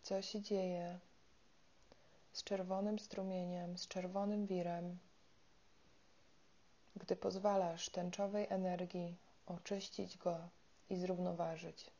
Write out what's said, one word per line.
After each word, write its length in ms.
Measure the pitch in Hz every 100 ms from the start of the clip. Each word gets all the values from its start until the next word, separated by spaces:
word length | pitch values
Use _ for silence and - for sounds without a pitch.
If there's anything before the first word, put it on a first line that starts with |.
| -
Co 160 | 190
się 200 | 196 214
dzieje 580 | 202 202 185 175 175 180 - - - - - - - - - - - - -
z 100 | -
czerwonym 560 | - 196 185 190 208 214
strumieniem, 760 | - - 190 185 180 180 175 180
z 100 | -
czerwonym 600 | 190 180 190 202 208 202
wirem, 520 | 185 175 170 175 180 - - - - - - - - - - - - - - - - - - - -
gdy 200 | - 185
pozwalasz 760 | 196 190 202 196 175 170 -
tęczowej 580 | - 180 180 202 208 208
energii 680 | 196 185 180 180 180 175 175 - - -
oczyścić 720 | 175 - 202 196 - 185 -
go 320 | 180 165 170 - - - -
i 60 | 185
zrównoważyć. 960 | 180 180 180 170 165 165 165 - - -